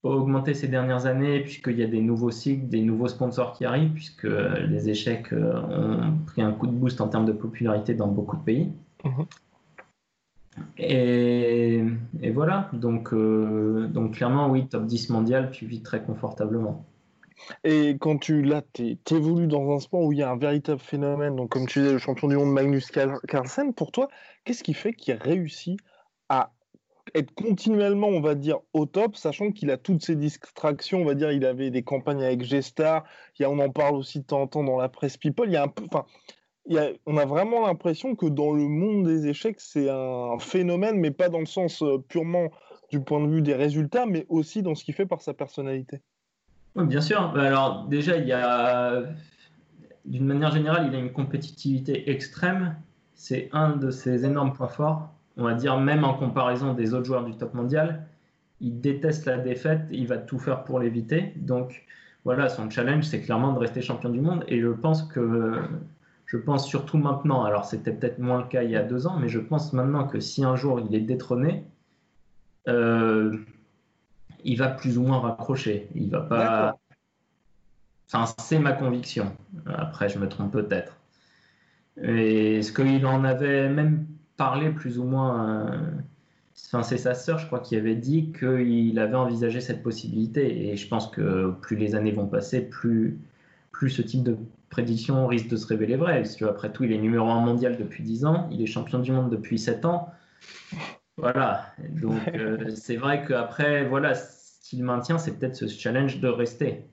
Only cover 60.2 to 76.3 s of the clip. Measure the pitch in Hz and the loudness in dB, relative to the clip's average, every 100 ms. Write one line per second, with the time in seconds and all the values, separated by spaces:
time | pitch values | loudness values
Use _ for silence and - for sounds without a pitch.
60.2 | - 127 139 131 - 127 120 117 113 165 | -4 -4 -2 -4 -2 0 0 0 0 0
61.2 | - - 127 123 127 - _ - - _ | 0 -6 -2 -2 -2 -10 _ -20 -20 _
62.2 | - 127 135 117 107 123 123 151 151 110 | -2 2 2 0 -6 -2 2 2 2 -4
63.2 | - 113 135 131 117 127 123 120 120 120 | 0 0 2 2 0 -2 -6 -4 -2 0
64.2 | 156 180 - 120 120 117 160 156 156 - | 0 0 0 0 2 2 2 2 0 -2
65.2 | 117 117 113 113 - - - - _ _ | 0 2 0 -2 -4 -8 -10 -20 _ _
66.2 | - 120 - 139 - - - 156 143 135 | -8 -6 0 0 0 -4 0 2 2 0
67.2 | 156 131 107 104 - 110 - 110 123 120 | 2 2 2 0 -2 -6 -4 -2 -4 -2
68.2 | 123 123 123 127 120 110 107 123 151 180 | -2 -2 0 -2 0 0 0 -2 -2 0
69.2 | 120 113 107 151 - 127 131 143 135 107 | 0 -2 0 -2 0 0 2 2 0 -4
70.2 | - - 135 127 139 123 107 107 107 127 | -4 0 2 2 2 0 0 0 0 -2
71.2 | - 123 147 196 - _ _ _ _ _ | 0 0 2 0 -6 _ _ _ _ _
72.2 | _ - _ _ - 120 117 113 113 110 | _ -20 _ _ 0 2 4 4 4 4
73.2 | 107 107 - - _ _ _ _ _ _ | 2 -2 -10 -20 _ _ _ _ _ _
74.2 | - - - 120 131 - 131 120 131 131 | -20 -10 -4 0 0 0 -2 0 2 2
75.2 | 117 - - 131 113 101 - - 101 104 | 0 -4 -4 -2 -2 -4 -4 -6 -2 -2
76.2 | - | 0